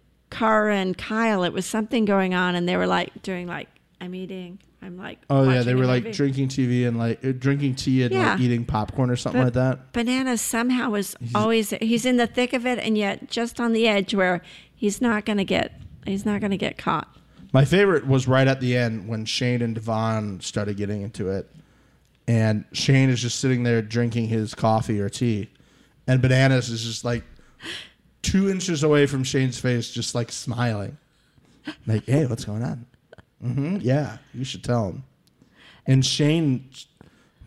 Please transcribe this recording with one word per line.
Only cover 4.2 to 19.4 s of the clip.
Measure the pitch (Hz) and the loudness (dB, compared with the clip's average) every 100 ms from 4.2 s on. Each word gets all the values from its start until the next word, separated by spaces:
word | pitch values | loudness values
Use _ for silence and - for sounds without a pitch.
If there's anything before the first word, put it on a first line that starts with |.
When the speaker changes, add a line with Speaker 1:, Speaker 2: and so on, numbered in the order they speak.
| 185 190 175 190 _ _ | -10 -12 -14 -18 _ _
Speaker 1:
I'm, | 190 180 | -18 -14
like, | - - - | -14 -16 -2
Speaker 2:
Oh, | 139 | 2
yeah, | 135 | 4
Speaker 1:
watching | 127 123 | 4 2
Speaker 2:
they | |
Speaker 1:
a | 127 | 2
Speaker 2:
were, | 127 | 2
like, | 123 - | 0 -2
Speaker 1:
movie. | - | -2
Speaker 2:
drinking | 139 135 135 | -2 0 -2
T | 135 123 | 0 0
V | 123 120 | 2 0
and, | 117 | 0
like, | 117 113 | -2 -2
uh, | 131 127 | -4 -2
drinking | 135 139 139 131 | 0 0 0 -2
tea | - 131 | 0 2
and, | 123 120 | 2 2
like, | 117 113 | 2 2
Speaker 1:
Yeah. | |
Speaker 2:
eating | 123 120 117 | 2 0 0
popcorn | 107 107 - 123 | -2 -2 0 0
or | 123 | 0
something | 120 247 | -2 0
Speaker 1:
But | 127 123 | 0 2
Speaker 2:
like | 131 127 | 0 -2
that. | - | -4
Speaker 1:
Bananas | 240 233 254 262 233 | -4 0 0 0 -2
somehow | - 226 247 247 233 | -2 -2 0 0 0
was | 208 196 - | -2 -4 -6
Speaker 2:
He's | 117 202 | -4 0
Speaker 1:
always, | 214 226 214 - | 2 2 0 -2
he's | 226 233 | 0 0
in | 247 247 | 2 2
the | 233 | 2
thick | 240 247 | 0 -2
of | 254 247 | -2 -2
it, | 247 | -2
and | - 214 | 0 0
yet | 202 - - | 0 -4 -6
just | - 240 - | -4 -4 -2
on | 233 | 0
the | 226 226 | 2 2
edge | 202 190 196 | 2 0 2
where | 185 175 - - - | 2 0 -4 -18 -20
he's | _ 208 202 | _ -4 0
not | 247 214 | 0 0
gonna | 214 202 | 0 -2
get, | 190 - - - - - - | 0 0 -2 -8 -20 -14 -8
he's | 196 208 | -4 -2
not | 202 | -2
gonna | 208 190 | -2 -2
get | - - | -4 -4
caught. | - 156 - - _ - - | -4 -4 -6 -16 _ -20 0
Speaker 2:
My | 131 | 4
favorite | 139 185 202 160 135 | 4 6 4 4 2
was | 135 127 | 2 4
right | 131 135 | 4 4
at | 135 | 2
the | 127 123 | 0 0
end | 117 113 104 | 0 -2 -6
when | 113 110 | -6 -4
Shane | - | -2